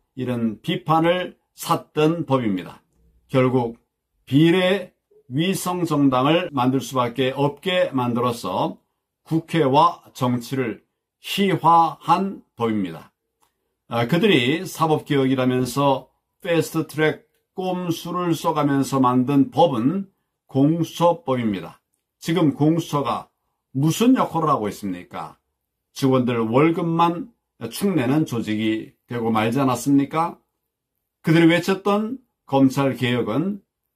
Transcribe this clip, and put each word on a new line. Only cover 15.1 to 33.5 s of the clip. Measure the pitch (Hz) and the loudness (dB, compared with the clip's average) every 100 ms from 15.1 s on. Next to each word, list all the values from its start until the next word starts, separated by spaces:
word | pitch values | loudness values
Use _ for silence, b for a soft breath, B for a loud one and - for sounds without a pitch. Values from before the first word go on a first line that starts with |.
| 143 131 131 127 127 123 143 143 131 - _ _ _ | 0 2 0 0 0 -2 0 0 0 -4 _ _ _
패스트트랙 | 185 165 151 160 156 143 156 147 _ _ _ | -2 -2 0 -4 -4 -2 -2 -2 _ _ _
꼼수를 | - 185 185 175 160 170 175 180 | -8 -6 -4 -4 -6 -6 -4 -2
써가면서 | 160 170 151 143 139 131 135 | -2 -2 -2 0 0 0 0
만든 | 127 127 127 143 135 | 2 2 2 2 2
법은 | 143 170 120 127 190 196 _ _ _ _ | 2 2 2 -2 -2 -6 _ _ _ _
공수처법입니다. | 131 143 165 160 - 170 165 - 127 113 95 82 - _ _ _ _ | 0 2 2 -4 0 0 0 -2 -2 -2 -4 -8 -16 _ _ _ _
지금 | - 170 160 | -4 0 0
공수처가 | 127 151 165 - 147 120 101 - _ _ _ _ | 2 2 2 -2 -4 -4 -6 -8 _ _ _ _
무슨 | 131 156 156 240 254 | -2 0 2 4 4
역할을 | 175 160 156 | 2 -2 0
하고 | 135 104 | 0 -2
있습니까? | 98 101 90 90 92 78 - _ _ _ _ _ | -6 -8 -8 -10 -14 -14 -16 _ _ _ _ _
직원들 | - 135 131 120 120 | -4 0 2 0 -2
월급만 | 110 127 160 165 170 165 170 170 - _ _ - 117 | 0 2 2 2 -2 0 0 0 -8 _ _ -16 -14
축내는 | - 202 165 120 147 151 | -4 -2 0 2 0 0
조직이 | 117 104 107 110 110 - _ - | -4 -4 -2 -2 -2 -6 _ -12
되고 | 120 113 | -6 -2
말지 | 110 113 127 | 0 0 0
않았습니까? | 131 123 143 139 139 160 170 - _ _ _ _ _ _ _ _ | 0 0 2 2 2 -2 -4 -8 _ _ _ _ _ _ _ _
그들이 | - 165 165 | 0 4 6
외쳤던 | 170 170 190 202 202 220 269 _ _ - | 4 2 -2 0 0 -2 -8 _ _ -2
검찰개혁은 | 135 135 139 135 123 123 123 110 120 185 | 4 4 4 0 0 0 0 0 -2 -2